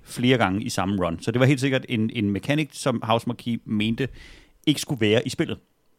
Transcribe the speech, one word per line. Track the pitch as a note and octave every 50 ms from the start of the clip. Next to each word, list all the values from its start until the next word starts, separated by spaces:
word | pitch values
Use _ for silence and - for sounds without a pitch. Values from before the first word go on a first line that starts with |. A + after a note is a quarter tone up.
| -
flere | - - - A#2+ B2 C3 A#2+
gange | A2+ F#2 F#2 F#2+ -
i | -
samme | - - F#2 F#2 G2+ F#2+ F2
run. | E2+ E2 E2
Så | - -
det | A2+ B2
var | C3
helt | B2+ D3 B2+
sikkert | B2+ C#3 C3 C3 - -
en, | B2+ A2+ A2 A2+ -
en | B2 G#2+ G2+
mekanik, | G2+ G2 - - C#3+ D3+ D#3 C#3 -
som | - - C#3 A#2+ A2+ -
House | A2 A2 A2+ - -
Marquee | A#2+ - - A#2+ A#2 A2+ -
mente | - A2 G#2 G#2 A2 A2+ A2+ C3+ B2+ - - - - - - - _ _ _ - -
ikke | D3 -
skulle | - - C#3+ A#2
være | A2+ G#2+ G#2 A2+ - -
i |
spillet. | - - E3 - G#2 - - _ _ _ _ _ _